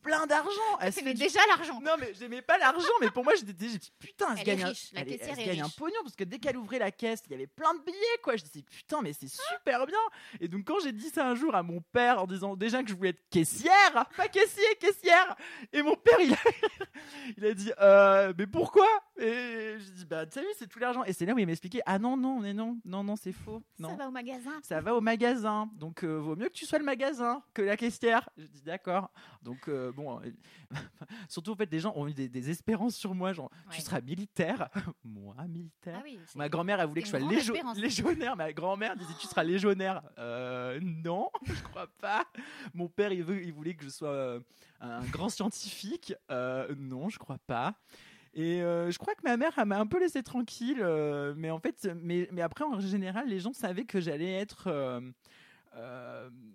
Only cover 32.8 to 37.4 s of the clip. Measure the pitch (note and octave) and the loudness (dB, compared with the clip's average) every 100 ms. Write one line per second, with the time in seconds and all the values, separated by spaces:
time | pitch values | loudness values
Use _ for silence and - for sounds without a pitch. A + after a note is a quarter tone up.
32.8 | A#3 - G3+ F#3 F#3 E3+ C3 - G3 D#3+ | -2 -4 -6 -4 -4 -4 -8 -16 -14 -12
33.8 | D#3 E3 B2 F3 G3+ - E3 A#3+ C3+ G3+ | -4 -4 -4 -6 -6 -2 -2 -2 -4 -6
34.8 | F3+ - A2+ G#2 G2+ A#2 E3+ E3 E3+ - | -8 -10 -14 -14 -14 -12 -10 -10 -12 -16
35.8 | F3+ F3 D4 A3 E3 C#3+ D3 E3 F3+ G3+ | -14 -14 -14 -16 -14 -8 -2 -2 0 0
36.8 | D#3+ D#3 G#3 D3 C#3+ A#3 | 0 -2 -2 -2 2 2